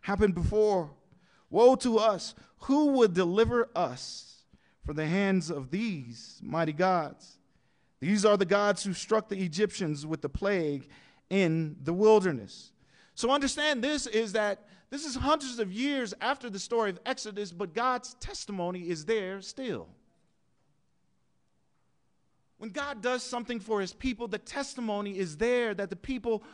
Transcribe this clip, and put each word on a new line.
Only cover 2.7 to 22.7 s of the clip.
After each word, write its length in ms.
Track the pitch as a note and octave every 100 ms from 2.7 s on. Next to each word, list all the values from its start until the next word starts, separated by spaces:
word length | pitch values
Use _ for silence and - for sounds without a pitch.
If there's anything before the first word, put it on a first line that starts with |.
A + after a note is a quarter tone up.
| C#4 D4
would 200 | C4+ A3
deliver 560 | F3 F3 G3 A3+ A#3+ A#3 -
us 680 | D3+ B2+ - - - - _ _ _ _ -
from 100 | D3+
the 120 | D#3
hands 420 | F#3+ G3 F#3+ D#3
of 220 | D3 B2+
these 680 | F#3+ A3+ D#3 A#2+ A2+ - -
mighty 300 | - D#3+ D#3+
gods? 640 | D3+ F#3 F3+ D3 - - _ _ _ _ _ _ -
These 260 | D#3 G#3 G#3
are 120 | G3+
the 80 | F3+
gods 380 | G3+ G#3 G3
who 100 | G3
struck 360 | E3+ - G#3+ -
the 140 | G3
Egyptians 640 | F3+ D#3 G#3+ - E3 D3 D#3
with 160 | D#3
the 60 | C#3
plague 600 | - F#3+ F#3+ D#3 C#3 - - - _ -
in 480 | G3 F3 D#3+ D#3 D3
the 100 | C3+
wilderness." 800 | F3 G#3+ G#3+ F#3 C3 G2 - - _ _ _ _
So 160 | - A#3
understand, 540 | C#4+ C#4 - D4+ C4
this 240 | C4+ D4+ A#3+
is 260 | G#3+ A3
that, 340 | G#3+ G#3 G3 - - _
this 160 | C#4+ D4+
is 80 |
hundreds 460 | A#3+ C4+ D#4 C4 A#3
of 120 | G3
years 440 | G3+ C#4 C#4 A3 -
after 300 | A3+ C#4 B3
the 80 | F#3+
story 320 | - A#3 G#3
of 100 | F#3 B3
Exodus, 460 | C4 G#3+ G#3 G3+
but 240 | E3+ F#3 G#3+
God's 400 | B3+ B3 B3 -
testimony 760 | - G4+ - G3 F3 F3+ F3
is 160 | E3 D3+
there 360 | A3 F#3 G3
still. 480 | F#3 - B3+ B2 E2 - _ _ _ _ _ _ _ _ _ _ _ _ _ _ _ _ _ _ _ _ _ _ _ _ _ -
When 120 |
God 320 | A3